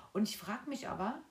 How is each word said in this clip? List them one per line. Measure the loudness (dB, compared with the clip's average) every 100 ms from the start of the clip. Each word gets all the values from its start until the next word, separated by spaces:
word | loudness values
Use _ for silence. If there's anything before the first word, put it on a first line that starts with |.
| -2
Und | 4 4
ich | 2
frag | -4 -4 -2
mich | -4 -2
aber, | 0 0 0 -6